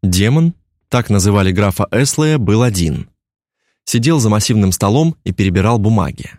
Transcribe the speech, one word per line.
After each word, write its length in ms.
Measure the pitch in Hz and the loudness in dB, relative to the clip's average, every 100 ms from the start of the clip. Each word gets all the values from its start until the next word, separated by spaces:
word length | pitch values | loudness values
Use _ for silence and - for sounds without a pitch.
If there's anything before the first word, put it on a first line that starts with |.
Демон, 500 | 98 90 104 147 165 - _ _ _ | 0 0 2 2 0 -2 _ _ _
так 180 | 120 117 | -4 0
называли 440 | 101 92 101 95 | 0 2 2 2
графа 360 | 92 104 - 98 | 0 0 0 -2
Эслея, 460 | 107 139 - 156 151 | 0 -2 0 0 0
был 260 | 95 107 | 0 2
один. 460 | 123 98 82 67 - _ _ _ _ _ _ _ | 0 0 -2 -4 -10 _ _ _ _ _ _ _
Сидел 360 | - 123 120 165 | -6 -2 0 0
за 80 | 113 | 2
массивным 440 | 104 - 110 95 | 0 0 0 0
столом 440 | 92 101 117 165 160 | 0 0 2 0 -2
и 80 | - | -10
перебирал 460 | 92 98 92 98 120 | -2 -2 0 0 0
бумаги. 520 | 104 110 76 - - | 2 0 -2 -6 -16